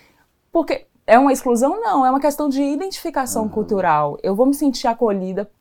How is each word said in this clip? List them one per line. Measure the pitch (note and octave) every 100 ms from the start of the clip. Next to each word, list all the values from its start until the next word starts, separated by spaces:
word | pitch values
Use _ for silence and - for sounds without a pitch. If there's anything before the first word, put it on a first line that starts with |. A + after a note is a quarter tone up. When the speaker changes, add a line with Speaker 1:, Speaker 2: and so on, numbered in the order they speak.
| _ _ _ _ _
Speaker 1:
porque | E4+ D4+ D#4 - _ -
é | A3+
uma | C#4
exclusão? | C4 C4 A#3+ C4+ G4+
Não, | A4+ E4+ C4
é |
uma | C4
questão | D4 C#4+ D4+
de | C4+
identificação | C#4+ D4+ F#4+ - E4+ D4+ B3+ A#3
Speaker 2:
Aham. | A3
Speaker 1:
cultural. | - G#3 G3+ F3+ D3+ D3 -
Eu | - G3
vou | C4
me |
sentir | C#4+ D4 B3 B3
acolhida | A3+ A#3 G3+ F#3 F#3 G#3 _